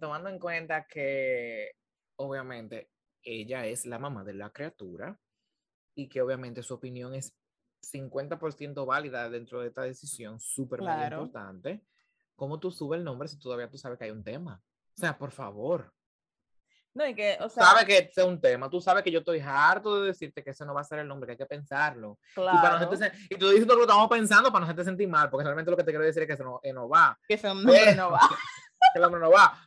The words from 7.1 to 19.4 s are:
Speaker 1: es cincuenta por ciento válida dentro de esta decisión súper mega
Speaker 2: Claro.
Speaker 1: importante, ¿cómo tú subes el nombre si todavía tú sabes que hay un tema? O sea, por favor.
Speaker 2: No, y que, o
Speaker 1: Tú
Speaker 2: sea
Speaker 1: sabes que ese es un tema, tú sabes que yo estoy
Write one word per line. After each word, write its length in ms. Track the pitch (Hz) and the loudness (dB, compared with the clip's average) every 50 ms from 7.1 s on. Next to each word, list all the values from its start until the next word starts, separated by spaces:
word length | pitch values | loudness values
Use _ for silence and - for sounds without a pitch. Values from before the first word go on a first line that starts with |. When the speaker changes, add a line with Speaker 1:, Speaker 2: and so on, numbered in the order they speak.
| 135 | -14
Speaker 1:
es 200 | 135 131 - _ _ _ _ _ _ _ _ _ _ | -14 -16 -16 _ _ _ _ _ _ _ _ _ _
cincuenta 580 | - - - 135 135 123 - 143 139 147 165 156 | -20 -16 -16 -14 -14 -10 -10 -10 -10 -10 -12 -10
por 140 | 160 156 | -10 -12
ciento 340 | 143 _ 147 143 139 143 135 | -10 _ -16 -14 -10 -10 -6
válida 420 | 127 135 147 151 139 127 123 120 117 | -4 -4 -4 -4 -6 -10 -8 -8 -8
dentro 320 | 120 117 117 117 123 123 | -10 -12 -12 -12 -12 -12
de 80 | 120 120 | -12 -10
esta 140 | 120 131 | -10 -10
decisión 580 | 131 131 131 - - 143 - - 113 107 113 113 | -10 -10 -10 -12 -14 -16 -14 -14 -14 -16 -16 -16
súper 400 | - - - - 135 127 - - | -12 -12 -10 -10 -8 -10 -10 -10
mega 160 | 196 175 160 | -6 -6 -6
Speaker 2:
Claro. 200 | 156 151 147 151 160 | -4 -6 -8 -8 -10
Speaker 1:
importante, 600 | - 254 - 110 101 98 95 180 - 143 196 214 _ _ _ _ _ _ _ _ _ _ _ | -12 -12 -14 -16 -16 -16 -18 -14 -12 -12 -12 -12 _ _ _ _ _ _ _ _ _ _ _
¿cómo 240 | - 139 139 156 156 | -14 -12 -10 -10 -8
tú 120 | 180 185 | -10 -10
subes 280 | 175 - 156 143 160 170 | -10 -8 -8 -8 -6 -6
el 60 | 175 | -8
nombre 240 | 147 127 127 143 151 | -10 -10 -10 -12 -14
si 100 | 147 143 | -16 -18
todavía 320 | _ 127 123 120 120 - | _ -10 -10 -10 -10 -12
tú 60 | 135 135 | -16 -18
sabes 200 | - 127 123 - | -16 -16 -14 -12
que 80 | 117 | -12
hay 40 | 107 | -14
un 140 | 107 110 101 | -14 -14 -14
tema? 380 | 110 120 151 180 151 98 95 _ _ _ _ _ _ _ | -14 -12 -12 -14 -16 -18 -20 _ _ _ _ _ _ _
O 40 | - | -6
sea, 160 | 180 160 143 - | -6 -6 -6 -8
por 120 | 143 135 | -12 -16
favor. 600 | - - 127 101 101 104 117 151 175 160 - _ _ _ _ _ _ _ _ _ _ _ _ _ _ _ _ _ _ _ _ _ _ | -14 -14 -16 -16 -12 -10 -6 -6 -6 -6 -6 _ _ _ _ _ _ _ _ _ _ _ _ _ _ _ _ _ _ _ _ _ _
Speaker 2:
No, 100 | 262 302 | -6 -6
y 80 | 269 220 | -6 -4
que, 220 | 208 208 202 190 - | -4 -2 -2 -2 -2
o 40 | - | -6
Speaker 1:
Tú 60 | 226 | -8
Speaker 2:
sea 140 | - 240 220 | 0 6 8
Speaker 1:
sabes 200 | 233 214 226 196 | 8 8 8 6
que 120 | 196 202 185 | 6 4 4
ese 220 | 180 - - 185 | 4 2 0 0
es 60 | 185 | 0
un 140 | 180 180 147 | 0 0 0
tema, 300 | 131 127 123 127 135 135 | 2 0 2 2 -4 -8
tú 100 | 175 180 | -8 -4
sabes 220 | 175 190 180 202 | 0 0 0 0
que 80 | 196 185 | 0 -2
yo 80 | 165 165 | -2 -2
estoy 220 | 156 175 165 156 | -2 -2 -4 -4